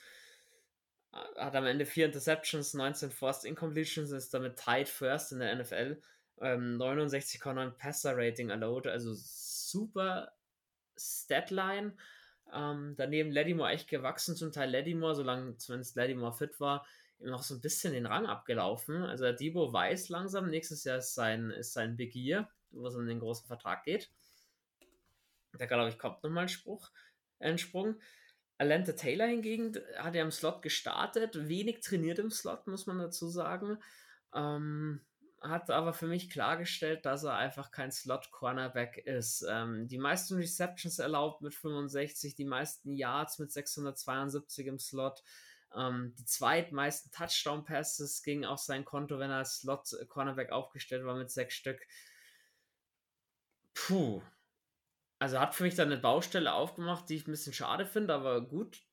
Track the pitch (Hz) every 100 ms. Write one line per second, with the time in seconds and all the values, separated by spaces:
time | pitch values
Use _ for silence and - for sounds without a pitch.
0 | - - - - _ _ _ _ _ _
1 | _ - - - 139 135 131 139 139 160
2 | 160 143 160 156 - 156 143 143 135 147
3 | 139 - 135 135 - 160 165 151 156 160
4 | 147 135 123 131 127 123 - 127 139 -
5 | 131 147 - 131 117 123 120 90 127 147
6 | - - _ - 131 123 123 120 127 143
7 | 147 139 139 - 143 131 127 120 143 147
8 | 143 123 117 117 117 107 110 127 127 110
9 | 117 107 - - - - - 185 220 190
10 | 190 185 - _ _ _ _ _ _ -
11 | - - - 147 160 190 190 202 208 202
12 | - - - _ - - 147 147 147 143
13 | 139 151 156 143 156 170 98 156 - 143
14 | 127 - - 165 160 151 131 127 151 165
15 | 160 147 131 127 127 113 - 123 123 123
16 | 127 127 117 113 147 - 143 143 - -
17 | - _ 127 127 - 131 147 - 175 131
18 | 117 139 220 - - 113 95 113 - 165
19 | 180 127 127 123 147 170 143 107 95 185
20 | - 175 190 196 185 160 - 151 139 127
21 | 127 - 113 113 113 104 117 127 113 117
22 | 120 127 127 190 214 _ _ 123 123 123
23 | 117 117 113 113 - 120 - 90 - 190
24 | - _ _ _ _ _ _ _ - _
25 | _ _ _ _ _ - 123 120 113 113
26 | 123 - 151 170 180 180 - 214 - -
27 | - _ _ - 147 170 - 185 208 220
28 | - - - _ _ - 143 160 185 -
29 | 143 160 233 240 220 226 226 220 - -
30 | 165 170 160 156 156 160 156 - - -
31 | 202 226 226 165 151 180 208 226 - 185
32 | 160 170 220 214 185 - - 190 196 185
33 | 175 175 170 175 165 180 208 214 - -
34 | - - _ - 147 147 151 151 151 143
35 | _ _ - _ 151 170 170 135 165 160
36 | 165 175 180 151 113 165 175 - 156 156
37 | 139 139 151 107 131 139 139 - 131 -
38 | 127 127 - - 123 131 131 123 120 -
39 | - 123 117 - 85 113 117 110 117 127
40 | 143 180 - 185 170 - 175 175 170 165
41 | 139 147 151 151 147 - 156 147 143 139
42 | 147 - 147 - 139 131 151 - 143 139
43 | 127 139 151 - 147 143 143 - 143 135
44 | - 131 139 143 - - 135 135 - 135
45 | 135 135 - - - - _ 110 131 123
46 | 123 - - - 123 165 170 143 143 147
47 | - - 170 - 151 151 151 151 156 -
48 | 143 - - 143 120 139 - 135 139 143
49 | 143 139 139 135 131 - 131 139 - -
50 | 120 143 139 131 120 123 135 135 - 131
51 | 127 127 127 - 123 - 135 131 - -
52 | - - - - _ _ _ _ _ _
53 | _ _ _ _ _ _ _ - - 190
54 | 135 95 - _ _ _ _ _ _ _
55 | _ - 135 131 147 - 180 175 147 135
56 | 123 143 175 185 147 80 165 - 170 170
57 | - 156 151 151 139 - - 180 196 214
58 | 208 143 135 123 123 147 226 - _